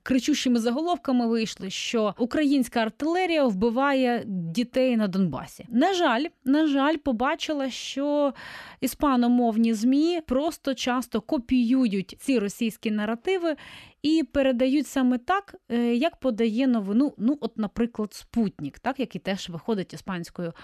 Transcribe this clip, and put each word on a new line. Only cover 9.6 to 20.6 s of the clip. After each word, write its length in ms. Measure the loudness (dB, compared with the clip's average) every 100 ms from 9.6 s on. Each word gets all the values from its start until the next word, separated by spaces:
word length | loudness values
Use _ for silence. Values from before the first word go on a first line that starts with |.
| 2
змі 460 | 2 2 4 2 0 -2
просто 480 | -2 0 -4 -6
часто 460 | -4 -2 -2 -2 -6
копіюють 960 | -2 -4 0 2 4 4 2 0 -4 -6
ці 180 | -2 0
російські 520 | 0 -2 -4 -2 -4
наративи 680 | -2 -2 -4 -2 -2 -2 -4 -8 -20 -20 _
і 200 | 0 2 2
передають 540 | 0 2 2 2 2 0
саме 320 | 2 2 2
так, 360 | 0 -2 -4 -14 -6
е, 260 | -2 0
як 220 | 0 0 -2
подає 500 | -4 0 0 2 2
новину, 480 | 0 2 2 2 0
ну, 200 | -2 -2
от, 180 | -4 -6
наприклад, 560 | -4 -2 -2 -2 -8
«Спутник», 640 | -10 -6 -2 -2 -2 -10 -6
так, 220 | -6 -4
який 200 | -6 -6
теж 280 | -6 -6 -6
виходить 460 | -8 -4 -4 -4
іспанською 580 | -10 -8 -8 -8 -8 -10 -10